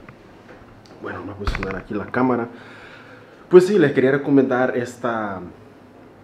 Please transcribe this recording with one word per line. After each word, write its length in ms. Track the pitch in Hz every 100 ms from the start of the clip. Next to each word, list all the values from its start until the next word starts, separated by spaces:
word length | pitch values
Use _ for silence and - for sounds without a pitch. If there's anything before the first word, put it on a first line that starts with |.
| - - - - - - - - - -
bueno, 180 | - 95
vamos 140 | 90
a 40 | 101
posicionar 380 | 101 - 98 95
aquí 180 | -
la 120 | 104 95
cámara. 420 | 120 127 117 117 - - - - - - - - - -
Pues 180 | 180 185
sí, 120 | 208
les 140 | 143
quería 200 | 135 131
recomendar 640 | 139 147 139 120 123 127 123
esta 640 | 120 - 123 113 104 92 87 - - - - - - -